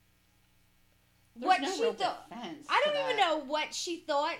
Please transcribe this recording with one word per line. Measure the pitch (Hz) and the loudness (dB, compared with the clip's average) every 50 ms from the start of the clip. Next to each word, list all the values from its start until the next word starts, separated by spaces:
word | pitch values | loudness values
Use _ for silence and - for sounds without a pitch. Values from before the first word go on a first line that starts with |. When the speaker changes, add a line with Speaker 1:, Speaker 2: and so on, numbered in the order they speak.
| _ _ _ _ _ _ _ _ _ _ _ _ _ _ _ _ _ _ _ _ _ _ _ _ _ _ _ | _ _ _ _ _ _ _ _ _ _ _ _ _ _ _ _ _ _ _ _ _ _ _ _ _ _ _
Speaker 1:
There's | 233 247 370 | -4 4 4
Speaker 2:
what | 370 370 277 | 4 4 4
Speaker 1:
no | 311 392 | -2 0
Speaker 2:
she | - 453 | 2 2
Speaker 1:
real | 466 202 | 0 2
Speaker 2:
thought. | - 381 320 - - - - | 2 -2 -2 -2 -4 -10 -14
Speaker 1:
defense | - 240 240 175 311 285 - - | -14 -12 -10 -10 -12 -12 -6 0
Speaker 2:
I | 330 453 571 | 2 4 4
Speaker 1:
to | 605 587 | 4 2
Speaker 2:
don't | 571 539 | 0 0
even | 523 480 | 0 2
Speaker 1:
that. | 415 381 339 | 2 4 2
Speaker 2:
know | 311 311 277 | 2 0 -2
what | 254 294 302 294 - - | -4 -4 -4 -4 -4 -6
she | - - 359 330 339 | -8 -6 -6 -8 -8
thought | - - 294 285 294 330 320 - | -4 -2 0 0 0 0 -2 -6